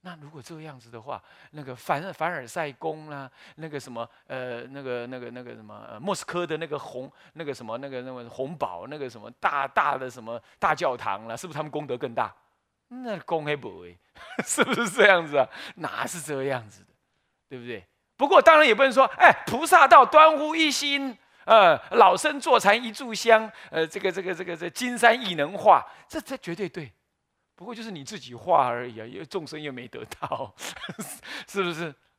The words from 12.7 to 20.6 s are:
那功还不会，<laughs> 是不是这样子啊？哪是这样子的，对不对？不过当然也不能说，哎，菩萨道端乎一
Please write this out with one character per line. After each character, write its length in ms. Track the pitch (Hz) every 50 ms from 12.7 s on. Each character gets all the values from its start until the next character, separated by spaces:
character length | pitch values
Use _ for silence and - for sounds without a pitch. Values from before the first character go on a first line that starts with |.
| _ _ _ _
那 300 | 240 254 254 240 208 170 -
功 200 | - 175 160 151
还 100 | 147 147
不 260 | 143 123 113 90 87
会， 140 | 87 87 87 _ _ _ _ -
<laughs> 200 | - - 740 -
是 220 | - - - - 254
不 80 | -
是 160 | 247 - 240 208
这 180 | - 262 202
样 200 | 208 190 175 165
子 100 | 151 143
啊？ 100 | 143 131 - - - - - -
哪 320 | - 156 - - - 226
是 120 | 214 - 175
这 260 | 147 - 151 135 131
样 220 | 139 135 123 110 104
子 100 | - - _
的， 100 | _ _ _ _ _ _ _ _ _ _ _ _
对 120 | _ 139 127
不 80 | 120
对？ 200 | 120 117 101 92 _ _ _ _ _ _
不 100 | _ -
过 140 | 269 - 302
当 160 | - 330 320
然 100 | 302 311
也 80 | 262 220
不 80 | 202
能 80 | 262 269
说， 140 | 226 254 269 220 - -
哎， 120 | - 330 - - -
菩 200 | - - 247 320
萨 200 | 320 370 330 285
道 200 | 269 349 294 254
端 280 | - - 302 311 320 311 277
乎 180 | 302 302 311
一 140 | 330